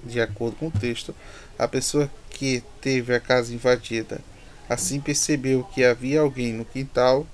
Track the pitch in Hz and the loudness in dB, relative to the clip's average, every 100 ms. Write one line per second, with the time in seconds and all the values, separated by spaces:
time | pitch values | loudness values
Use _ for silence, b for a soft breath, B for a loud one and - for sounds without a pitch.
0 | 127 120 113 104 117 107 160 - 123 117 | -4 -2 -2 -2 -6 -4 -4 -2 -2 -4
1 | - - B B B - 120 131 - 147 | -8 -14 B B B -4 -2 0 0 0
2 | 143 - - - 135 127 - - 135 131 | 0 -4 -16 -6 -2 -2 -4 -8 0 0
3 | 120 123 - 127 117 120 123 123 - 113 | 2 0 4 2 2 0 2 2 0 -6
4 | 110 - - B B B - 123 - 139 | -4 -10 -12 B B B -6 -4 -2 -4
5 | 143 147 - 147 131 131 127 - 123 120 | -2 0 2 0 2 2 0 4 4 4
6 | 127 147 151 127 120 113 113 127 135 - | 0 2 2 2 -4 -4 -6 -8 -2 2
7 | 127 131 160 | 4 4 0